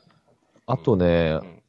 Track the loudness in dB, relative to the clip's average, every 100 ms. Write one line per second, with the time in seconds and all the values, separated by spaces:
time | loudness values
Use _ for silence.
0 | _ _ _ _ _ _ -6 -4 0 2
1 | 2 2 0 -2 -8 -20